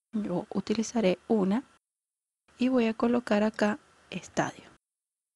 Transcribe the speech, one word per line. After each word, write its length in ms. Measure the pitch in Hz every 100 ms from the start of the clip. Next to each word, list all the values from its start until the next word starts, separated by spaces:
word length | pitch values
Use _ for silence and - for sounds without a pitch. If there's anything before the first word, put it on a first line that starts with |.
| _
Yo 360 | 220 208 175 -
utilizaré 720 | 202 - 214 214 233 185 180 _
una 360 | 220 190 214 - _ _ _ _ _ _ _ _ _
y 60 | 247
voy 200 | 254 226
a 60 |
colocar 480 | 220 233 240 - 208
acá 360 | 214 - 208 214 - _ _
estadio. 600 | 180 - - 143 - - - _ _ _ _ _